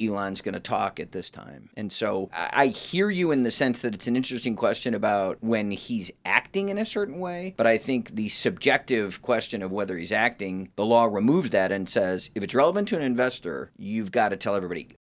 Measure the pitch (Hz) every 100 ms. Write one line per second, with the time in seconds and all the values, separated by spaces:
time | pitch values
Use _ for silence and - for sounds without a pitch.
0 | 110 101 98 95 101 95 - 104 98 -
1 | - 92 - - 104 69 - - 104 -
2 | 107 95 98 82 82 - 247 - - 175
3 | 208 180 170 139 120 - 135 - 123 101
4 | 120 127 127 123 127 101 113 110 127 107
5 | 107 101 95 - 110 110 104 98 - 113
6 | 90 - 92 233 - 196 196 202 220 220
7 | 202 175 180 175 185 185 113 110 - 127
8 | - 107 107 - 120 90 135 135 - 117
9 | 101 92 - 113 - 104 95 101 98 87
10 | 87 104 120 120 95 92 95 - 107 117
11 | 113 101 113 170 127 98 95 98 92 117
12 | 92 92 - - 98 127 156 202 202 175
13 | 135 120 127 - 87 67 - - 98 110
14 | 98 117 104 95 107 101 90 85 - -